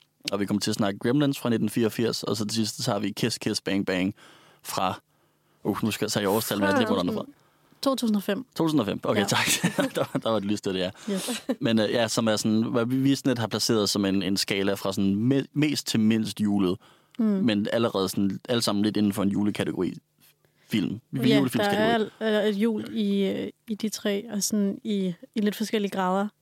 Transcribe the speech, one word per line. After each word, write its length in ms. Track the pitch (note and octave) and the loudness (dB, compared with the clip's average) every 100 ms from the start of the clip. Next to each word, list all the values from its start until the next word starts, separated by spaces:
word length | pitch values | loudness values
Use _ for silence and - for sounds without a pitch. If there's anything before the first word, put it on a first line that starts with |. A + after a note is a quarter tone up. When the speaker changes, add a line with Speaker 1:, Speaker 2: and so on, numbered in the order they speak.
| _ _ - | _ _ -6
Speaker 1:
Og 80 | G2+ | -4
vi 60 | G2 | 0
kommer 140 | G#2 | 0
til 100 | - | 0
at 40 | |
snakke 240 | G#2+ G2+ G2+ | 0 -2 0
Gremlins 400 | A#2 C#3+ C#3+ C#3 | 0 2 0 0
fra 100 | A#2+ | -2
nitten 180 | A2+ G#2+ | 0 0
fireogfirs, 540 | B2 A2 - A2+ - | 0 0 0 -2 -2
og 140 | - G#2+ | -4 -4
så 100 | G#2+ | -2
til 100 | A2+ | -2
sidst, 260 | G#2+ - | -2 -2
så 100 | B2 | -2
har 60 | G2+ | -2
vi 120 | G#2 | -4
Kiss 280 | - A#2+ - | -2 -2 -2
Kiss 220 | - G2+ | -4 -2
Bang 260 | - G2 F#2 | -2 0 0
Bang 280 | F#2 F#2 - - - - _ | 0 0 -4 -16 -20 -20 _
fra... 380 | - - F#2+ G2 - _ _ _ _ _ | -6 -2 -2 -4 -12 _ _ _ _ _
Uh, 200 | - G2 | -4 -2
nu 60 | A2 | -2
skal, 200 | - G#2+ | -2 -2
så 80 | A2 | 0
har 40 | |
jeg 80 | G2 | 2
årstal 280 | A2 - G2+ | 0 0 0
med, 80 | D4 | 2
at 60 | C#4+ | 2
det 60 | |
er, 40 | A3 | 2
hvor 120 | F#2+ | 0
den 100 | - | 0
er 40 | |
fra. 120 | G#3 - - _ _ _ _ | -4 -8 -16 _ _ _ _
Speaker 2:
To 120 | C#4 | -2
tusind 220 | B3+ A3+ G#3 | 0 0 0
og 60 | |
fem. 220 | G3 F#3+ - | 0 -4 -6
Speaker 1:
To 100 | - | -2
tusind 160 | D#3+ D3+ | 2 2
og 60 | G2 | 0
fem. 140 | F#2+ | 0
Okay, 180 | - G#2+ | 0 2
Speaker 2:
Ja. 60 | G2+ | 2
Speaker 1:
tak. 200 | A2 - - - | 2 2 2 0
<laughs> 200 | - C4+ | 0 -2
Der, 100 | D#3+ C3+ C#3 | -2 -2 -2
der 80 | A2+ | 0
var 80 | G#2+ | 0
det 100 | G2+ | 0
lyst, 160 | G#2 | -2
det 200 | G2+ F#2 | -2 -2
er. 60 | F#2 - - | -2 -4 -6
Speaker 2:
Yes. 320 | F#3+ - A#3 - A#3 | -4 -4 -6 -6 -2
Speaker 1:
Men, 180 | A#2 A2 | 2 4
øh, 120 | G2+ | 2
ja, 180 | A#2+ A2 | 2 0
som 180 | - A2+ | 2 2
er 80 | G#2 | 2
sådan, 260 | A2 A2 | 2 0
hvad 240 | A#2+ A#2+ A#2 | 2 0 0
vi, 100 | C3 | 2
vi 180 | C3+ | 2
sådan 160 | C3+ C#3 | 2 0
lidt 80 | A#2+ | 0
har 80 | G#2+ | -2
placeret 420 | A2 - A2 G2 | 0 2 2 2
som 160 | - | 2
en, 180 | G2 G2 | 2 2
en 140 | F2+ G2 | 0 -2
skala 380 | - G2 G2 | 0 0 0
fra 180 | G2 G2 | 0 -2
sådan 400 | F#2+ G2 G2+ A#2+ | 0 2 2 2
me-, 140 | C3+ - | 2 0
mest 340 | C#3+ D3+ C3+ - | 0 0 0 -2
til 140 | A#2 | 2
mindst 400 | G#2+ A2+ G#2+ - | 4 2 0 -2
julet, 360 | G#2 G2+ F#2 G2 - _ _ - | 0 2 2 -2 -8 _ _ -2
Speaker 2:
Mm. 40 | |
Speaker 1:
men 420 | A3 G3 B2 G#2 - | 0 2 2 0 0
allerede 360 | A2+ A#2 G2 F#2+ | 0 0 0 0
sådan, 320 | - G2 F#2 - | 0 -2 -2 -2
alle 140 | A#2+ | 0
sammen 220 | A2+ G2+ | 0 0
lidt 120 | G#2 G2+ | 0 2
inden 160 | G#2 | 0
for 100 | G#2 | 2
en 60 | G2 | 0
julekategori 680 | G2+ G#2 G2+ F#2+ - F2 - - _ _ _ _ _ _ | 0 0 0 -4 -2 -4 -6 -16 _ _ _ _ _ _
film. 320 | A2 - A#2+ - | -2 -2 -6 -8
Vi 100 | C3+ | 0
Speaker 2:
Ja, 80 | - | 4
der 80 | C#4 | 4
Speaker 1:
julefilmskategori. 520 | B2 A3+ G3+ G3+ A3 | 4 2 2 2 2
Speaker 2:
er 40 | A#3 G#3 - | 2 -2 -2
al-, 240 | A3 G#3+ | 0 2
øh, 40 | G#3+ | 2
et 80 | G3 | 2
jul 280 | A#3 G#3+ A3 A3+ | 0 0 -4 -2
i, 300 | G3+ G3+ F#3+ | 0 2 0
øh, 220 | G3 G3 - - | -2 -6 -10 -10
i 60 | |
de 140 | G3+ G#3+ | -6 -4
tre, 380 | - G#3+ G3+ A#3 | -4 -4 -4 -4
og 100 | G#3 | -4
sådan 360 | - G#3+ G3 - | -2 0 0 -2
i, 300 | A3+ G3+ F#3 E3+ - | -4 -2 -2 -4 -8
i 60 | A3 | -2
lidt 160 | G#3 - | -2 -2
forskellige 340 | G#3+ A3 G3 | -2 -2 -2
grader 380 | G3 F#3 G3 G#3 - | 0 0 0 -2 -6